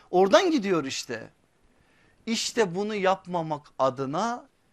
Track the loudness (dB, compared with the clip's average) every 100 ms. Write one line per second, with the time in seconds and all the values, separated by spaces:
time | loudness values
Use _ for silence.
0 | _ 2 6 6 6 2 2 0 -2 -6
1 | -8 -10 -12 _ _ _ _ _ _ _
2 | _ _ -6 -4 -2 0 0 -2 -6 -2
3 | 0 0 -4 -6 -4 -8 -8 -2 0 0
4 | -4 -4 -4 -6 -12 _ _